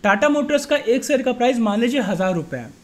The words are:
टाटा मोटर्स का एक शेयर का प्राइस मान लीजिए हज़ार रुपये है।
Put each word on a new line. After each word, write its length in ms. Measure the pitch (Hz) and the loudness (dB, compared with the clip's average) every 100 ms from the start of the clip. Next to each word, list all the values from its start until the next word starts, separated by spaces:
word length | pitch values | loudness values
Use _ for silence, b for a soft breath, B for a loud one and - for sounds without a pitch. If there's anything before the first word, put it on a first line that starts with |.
टाटा 260 | 208 208 294 | 2 4 4
मोटर्स 360 | 294 285 285 - | 2 2 -2 0
का 100 | 294 | -2
एक 280 | 226 254 | 2 0
शेयर 180 | - 277 | 0 -2
का 100 | 254 | 0
प्राइस 260 | 240 240 247 | 0 0 2
मान 240 | 220 202 | 0 0
लीजिए 200 | 240 269 | 0 0
हज़ार 320 | 196 180 190 | -2 -2 -2
रुपये 260 | 175 139 127 | -2 -6 -10
है। 100 | 113 - | -12 -18